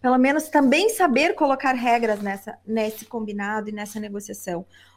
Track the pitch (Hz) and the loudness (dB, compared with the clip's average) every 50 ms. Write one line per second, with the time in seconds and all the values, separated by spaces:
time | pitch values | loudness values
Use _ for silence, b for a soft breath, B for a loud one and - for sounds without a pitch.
0 | - 247 254 254 254 269 285 311 - - - 294 277 254 269 311 392 440 453 - | 0 2 4 4 4 4 2 0 0 0 2 4 4 4 4 4 4 2 2 2
1 | 381 330 233 240 - 359 - - 320 277 269 262 - 269 254 240 240 247 233 240 | 2 4 4 4 2 2 2 2 2 2 2 0 0 -2 -2 0 2 2 2 2
2 | 233 220 214 202 202 202 196 196 - 214 - - _ 202 220 226 214 214 214 - | 2 0 -2 -2 -2 -6 -6 -6 -10 -14 -16 -14 _ -4 -2 -2 -2 -2 -4 -8
3 | - - - 233 220 208 208 202 202 202 214 214 202 214 214 208 208 208 - 214 | -12 -12 -10 -8 -8 -6 -6 -6 -4 -4 -4 -4 -4 -6 -8 -10 -10 -10 -10 -10
4 | 214 208 202 202 196 - - - - 190 175 170 185 _ b b b b b | -10 -8 -10 -10 -10 -12 -14 -12 -8 -8 -8 -8 -8 _ b b b b b